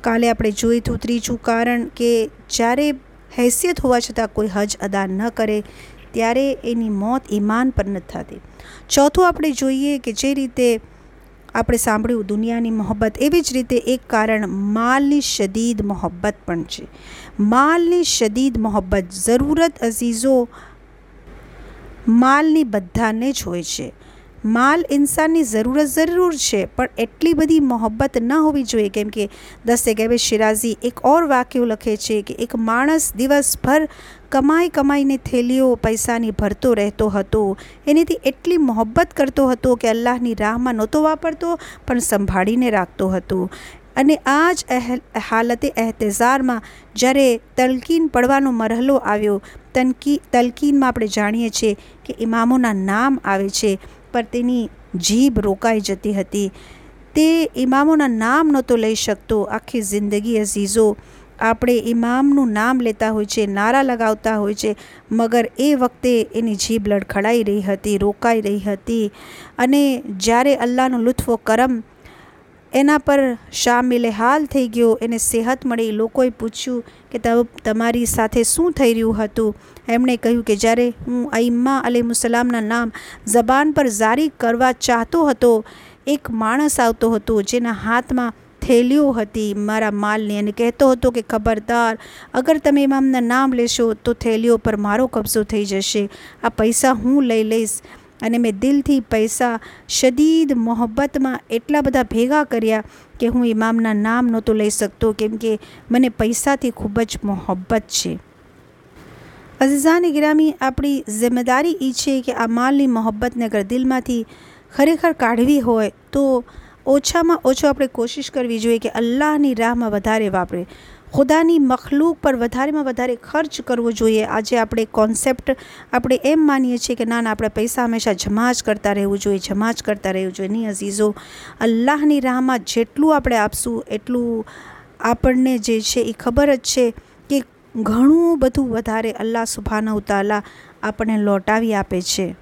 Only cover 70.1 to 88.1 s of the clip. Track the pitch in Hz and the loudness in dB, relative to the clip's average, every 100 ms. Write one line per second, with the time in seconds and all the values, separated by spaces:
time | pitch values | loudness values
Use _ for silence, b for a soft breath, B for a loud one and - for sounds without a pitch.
70.1 | 190 202 233 277 277 240 247 262 254 226 | -4 0 2 4 2 0 0 0 2 0
71.1 | 254 - 233 - 220 262 233 - _ B | 0 -2 -2 0 2 2 0 -6 _ B
72.1 | B B B B _ _ 254 285 302 285 | B B B B _ _ 2 4 2 4
73.1 | 277 269 240 - - - 240 247 240 233 | 2 2 -2 -10 -4 0 2 2 0 0
74.1 | 208 233 294 294 277 247 226 233 226 233 | 0 2 2 0 -2 -2 2 2 2 -2
75.1 | 233 - 233 226 262 262 226 226 214 226 | -4 -2 -2 -2 -2 -4 -4 -2 -2 -2
76.1 | 262 254 233 226 - - 247 B B B | 0 0 0 -10 -8 -8 -8 B B B
77.1 | 240 233 233 233 - - 220 233 233 233 | -6 0 0 0 -4 -4 -2 0 0 -2
78.1 | - 220 247 226 - 339 302 254 226 226 | 0 0 0 0 0 0 2 2 2 0
79.1 | 214 214 233 220 208 B B - 233 254 | -2 -2 -2 -2 -4 B B -4 0 2
80.1 | 240 - 240 220 208 226 233 240 233 - | 0 0 0 0 0 2 2 0 -2 -6
81.1 | 247 240 226 240 240 254 269 247 240 233 | -6 -4 -2 0 0 0 0 0 -2 -2
82.1 | 233 233 233 247 240 214 233 233 B B | -2 -2 0 0 -2 -2 -2 -4 B B
83.1 | B - 226 226 262 302 302 269 208 220 | B 0 2 4 2 2 2 0 0 0
84.1 | 247 311 - 233 233 254 254 - 233 233 | 2 -2 -2 -2 2 0 0 0 0 0
85.1 | 339 302 269 240 226 B B B B - | 0 2 4 4 2 B B B B -4
86.1 | 285 - 226 220 254 302 - 240 226 226 | -4 -4 -4 -2 0 0 2 0 2 0
87.1 | 226 208 220 202 240 233 202 208 233 247 | 0 0 -2 0 -2 -2 -4 -2 -2 0